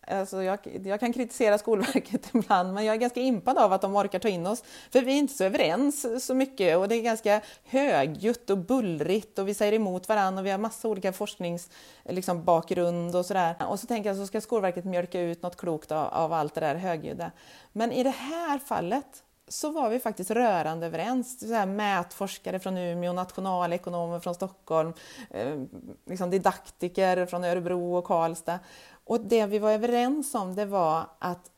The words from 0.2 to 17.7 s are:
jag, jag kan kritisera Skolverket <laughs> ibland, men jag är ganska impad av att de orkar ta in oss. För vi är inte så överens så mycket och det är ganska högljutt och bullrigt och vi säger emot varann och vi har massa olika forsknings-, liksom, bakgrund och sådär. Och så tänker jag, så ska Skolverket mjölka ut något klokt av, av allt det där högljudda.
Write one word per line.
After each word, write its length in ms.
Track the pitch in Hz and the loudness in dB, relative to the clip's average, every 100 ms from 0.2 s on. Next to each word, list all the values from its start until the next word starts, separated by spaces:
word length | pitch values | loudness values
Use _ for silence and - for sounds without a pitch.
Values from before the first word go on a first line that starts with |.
| 196 190 | -2 -2
jag, 160 | 185 202 - - 190 | -2 -2 -4 -10 -4
jag 140 | 202 | -2
kan 140 | 240 | 0
kritisera 440 | 240 233 - 220 208 | -2 -4 2 4 4
Skolverket 720 | 208 214 247 - - 196 - | 4 2 2 0 0 -6 -6
<laughs> 40 | |
ibland, 400 | 226 - 196 180 | -8 2 2 2
men 120 | 190 214 | 0 0
jag 100 | 220 | 2
är 40 | |
ganska 200 | 240 240 | 0 0
impad 380 | 262 226 247 311 | 0 2 2 6
av 160 | 214 | 6
att 80 | 190 | 6
de 140 | 196 202 | 2 2
orkar 240 | 202 185 | 2 0
ta 100 | 220 | 0
in 180 | 180 175 | 0 -2
oss. 160 | 233 - - - | -4 -6 -20 2
För 100 | 262 | 4
vi 100 | 254 | 6
är 40 | 277 | 2
inte 160 | 285 | 2
så 100 | - | 2
överens 840 | 190 240 175 180 285 285 240 233 - | 2 4 2 4 2 0 -4 -4 0
så 80 | |
mycket 440 | 262 269 - 180 165 | 0 0 2 4 4
och 100 | 196 | 4
det 80 | 233 | 0
är 60 | |
ganska 400 | 226 220 208 208 214 - | 0 0 2 2 0 -20
högljutt 880 | - 262 285 170 139 151 196 240 - | -2 0 4 4 2 0 -2 -2 0
och 80 | 196 | -2
bullrigt 840 | 175 262 214 160 156 208 202 - | 2 0 2 -2 0 0 0 -4
och 80 | 196 | -4
vi 60 | |
säger 200 | 208 208 | 2 2
emot 360 | 220 208 185 185 | 4 2 -2 0
varann 280 | 214 190 190 | 2 2 0
och 80 | 190 | -2
vi 40 | |
har 80 | 190 | -2
massa 300 | 220 - 226 | -2 -4 -4
olika 240 | 202 190 | -2 -2
forsknings-, 580 | 185 208 - 175 170 - - - - | -2 -8 -6 -6 -6 -10 -20 -20 -20
liksom, 400 | - 180 185 175 | -6 -4 -2 -2
bakgrund 720 | 170 165 165 185 175 175 170 175 | 4 4 4 0 2 0 0 -2
och 100 | 180 | 0
sådär. 300 | 190 170 170 - | 2 0 0 -4
Och 100 | 196 | -4
så 80 | - | -4
tänker 220 | 233 208 | -2 -2
jag, 80 | 196 | -4
så 100 | 196 | -4
ska 140 | 214 | -6
Skolverket 440 | 214 233 190 180 180 | -2 0 0 -2 -2
mjölka 340 | 180 175 185 | -2 -2 -2
ut 240 | 175 170 | -2 -4
något 140 | 175 175 | -8 -6
klokt 340 | 175 156 - | -4 -4 -2
av, 160 | 156 147 | -2 0
av 260 | - 160 | 0 0
allt 220 | 160 151 160 | 0 -2 0
det 60 | |
där 140 | 160 151 | -2 0
högljudda. 560 | 185 165 151 143 170 - - - - | -2 -4 -4 -8 -8 -10 -20 -20 -14